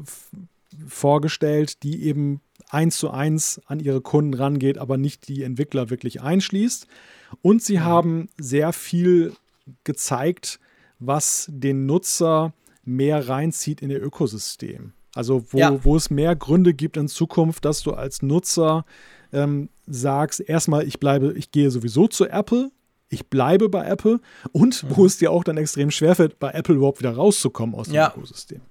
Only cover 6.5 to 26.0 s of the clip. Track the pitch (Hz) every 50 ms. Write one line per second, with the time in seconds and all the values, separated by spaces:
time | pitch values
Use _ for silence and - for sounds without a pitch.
6.5 | - 196 214 247 - - - _ _ - - - - - - _ - _ _ 175
7.5 | 214 233 - - 208 180 160 170 170 170 170 170 165 165 165 - _ - 151 127
8.5 | 127 143 147 165 170 - - - - 170 175 180 180 175 165 170 - _ _ _
9.5 | _ _ _ - 131 _ _ - 147 - - - 139 123 135 165 180 - - -
10.5 | - - _ _ _ _ _ _ _ _ 123 123 139 151 - - - - - -
11.5 | 151 135 127 139 135 135 135 135 147 185 - - - - 170 165 160 156 160 165
12.5 | 156 _ _ _ _ _ _ 123 123 131 135 143 151 151 135 120 131 135 151 165
13.5 | 160 - - - 117 - - 139 139 139 - 143 - - 165 131 104 107 - -
14.5 | - - - - - - - 107 _ _ _ _ - 123 120 117 135 131 117 -
15.5 | - 135 156 160 139 135 131 143 151 160 151 - 147 143 147 165 175 147 - -
16.5 | 151 180 185 175 165 131 147 160 - 156 147 147 - - 170 160 - - 165 160
17.5 | 165 - - 147 151 - - 151 - - 123 139 - - - 135 143 175 - -
18.5 | - 175 165 156 156 165 156 - - - - - - _ _ _ - 139 143 143
19.5 | 143 143 143 - _ _ _ - 147 123 123 143 135 143 151 156 - - - -
20.5 | 156 165 - - 151 147 151 143 - - - 143 139 139 131 143 - - 147 -
21.5 | - 151 147 139 123 123 113 120 107 131 190 233 - - 196 - - 190 208 -
22.5 | 233 240 262 269 - _ _ _ _ _ _ _ - - - _ - 131 123 135
23.5 | 175 196 226 214 185 190 - - 196 196 - 214 226 240 - _ - - - -
24.5 | - 151 185 262 247 - - 135 143 190 196 185 - - 170 160 160 175 175 -
25.5 | 160 156 156 151 - 143 143 147 147 -